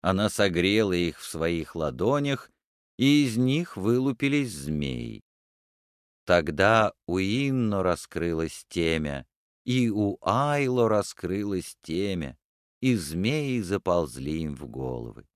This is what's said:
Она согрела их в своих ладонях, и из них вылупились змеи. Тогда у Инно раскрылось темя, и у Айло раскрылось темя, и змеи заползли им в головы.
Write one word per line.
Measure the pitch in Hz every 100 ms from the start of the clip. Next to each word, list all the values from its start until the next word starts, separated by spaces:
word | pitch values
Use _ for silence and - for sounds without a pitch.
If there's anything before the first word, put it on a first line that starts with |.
Она | 92 95 107
согрела | - 101 85 90 104 104
их | 87 87 -
в | -
своих | 80 82 85 76
ладонях, | 85 78 64 101 143 143 139 - _ _ _ _ -
и | 135 147
из | 135 110
них | 127 143 170 -
вылупились | 98 123 135 117 139 143 131
змеи. | 82 71 76 71 62 58 55 _ _ _ _ _ _ _ _ _ _
Тогда | - 87 78 76 98 113 104 - -
у | 92
Инно | 95 117 139 131 110 101
раскрылось | 92 85 - 82 85 80 80 - -
темя, | 90 82 80 73 69 64 _ _ _
и | - 127 117
у | 104 101 -
Айло | - 113 147 143 135 127 113
раскрылось | 107 98 - 87 95 104 95 - -
темя, | - 82 101 92 69 - _ _ _ _
и | 131
змеи | 117 73 82 104 151 139 123
заползли | 90 98 95 87 78 62 69 80
им | 78
в | 67 71
головы. | 60 65 60 58 55 -